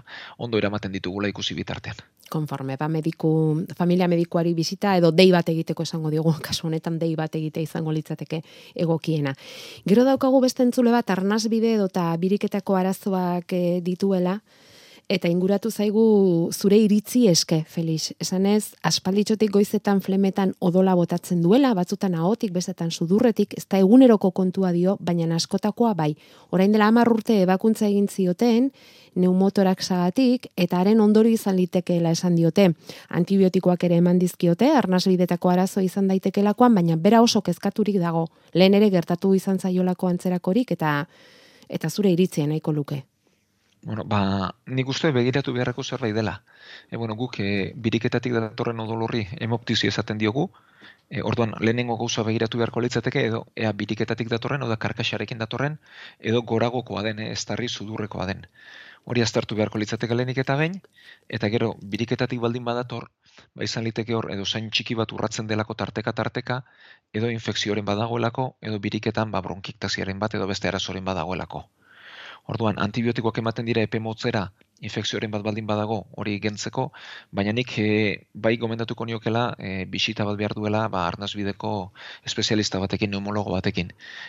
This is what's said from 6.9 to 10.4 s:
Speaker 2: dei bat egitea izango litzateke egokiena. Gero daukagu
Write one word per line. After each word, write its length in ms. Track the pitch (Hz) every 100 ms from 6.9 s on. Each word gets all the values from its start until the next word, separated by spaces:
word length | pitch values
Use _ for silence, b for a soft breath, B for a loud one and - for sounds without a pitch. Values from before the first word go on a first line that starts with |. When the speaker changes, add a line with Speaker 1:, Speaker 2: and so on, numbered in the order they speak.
| 165
Speaker 2:
dei 140 | 165 160
bat 180 | 156 160
egitea 240 | 156 165
izango 280 | 156 165 156 156
litzateke 460 | - 160 151 160 B B B
egokiena. 600 | - 170 160 - 156 143 135 B B B B -
Gero 160 | 220
daukagu 380 | 262 269 262 269